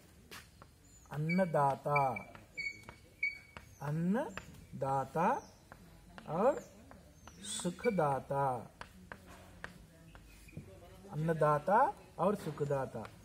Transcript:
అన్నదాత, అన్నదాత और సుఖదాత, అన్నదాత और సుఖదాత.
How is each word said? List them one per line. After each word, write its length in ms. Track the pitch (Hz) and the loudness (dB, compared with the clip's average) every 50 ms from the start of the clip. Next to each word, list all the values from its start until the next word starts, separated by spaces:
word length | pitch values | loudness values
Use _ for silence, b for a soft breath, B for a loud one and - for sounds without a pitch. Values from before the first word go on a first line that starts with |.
| - - - - - - - - - - - - - - - - - - - - - - | -20 -20 -20 -20 -20 -20 -18 -18 -18 -20 -20 -20 -20 -20 -20 -20 -20 -20 -20 -20 -16 -8
అన్నదాత, 1040 | 143 147 151 165 175 185 190 165 156 147 139 143 - - - 151 147 143 135 135 113 - - - - - - - - - - - - - - - - - - - - - - 554 784 1077 - - - - - - - - | -6 -4 -2 2 2 2 2 4 4 4 4 4 2 0 0 2 4 4 4 4 0 -2 -8 -12 -18 -20 -20 -16 -10 -8 -8 -8 -8 -10 -16 -18 -20 -20 -20 -18 -10 -6 -6 -6 -6 -8 -16 -18 -18 -18 -18 -18 -14 -10
అన్నదాత 1600 | 139 147 151 165 165 180 202 254 311 - - - - - - - - - - 131 135 135 135 135 131 - - 160 175 220 277 - - - - - - - - - - - - - - - - - - - | -6 -4 -2 0 2 2 2 2 0 -2 -6 -12 -14 -16 -18 -20 -18 -12 -8 -4 -2 0 0 0 0 -2 0 2 4 4 2 2 -2 -10 -20 -20 -20 -20 -20 -20 -20 -20 -20 -20 -20 -20 -20 -16 -10 -4
और 300 | 147 175 214 269 311 - - - - - - - - - - - - - - - - - - - - - | 0 2 4 4 4 2 -4 -14 -20 -20 -20 -20 -20 -20 -20 -20 -20 -20 -20 -20 -20 -14 -12 -10 -6 -4
సుఖదాత, 680 | - 175 180 - - 240 202 175 151 147 135 131 - - 143 139 139 135 123 113 - - - - - - - - - - - - - - - - - - - - - - - - - - - - - - - - - - - - - - - - - - - - - - - - - - | -4 -4 -4 0 0 0 2 4 2 2 2 -2 -2 -2 -2 0 0 0 0 -2 -6 -10 -16 -18 -18 -18 -18 -20 -18 -18 -18 -18 -18 -20 -20 -20 -20 -20 -20 -16 -16 -16 -16 -18 -20 -20 -20 -20 -20 -20 -20 -20 -20 -20 -20 -20 -20 -18 -16 -16 -16 -16 -18 -20 -20 -20 -20 -20 -16 -10
అన్నదాత 800 | 143 151 156 165 160 151 151 151 151 143 - 185 196 233 277 - - - - - - - | -6 -4 -2 0 2 4 4 4 4 4 4 4 6 6 6 4 2 -4 -12 -12 -4 0
और 160 | 165 196 202 | 0 2 0
సుఖదాత. 680 | 196 - 160 143 - 147 139 143 135 131 117 - 113 104 - - - | 0 -4 -6 -4 -2 0 0 0 0 -2 -4 -6 -8 -10 -10 -14 -18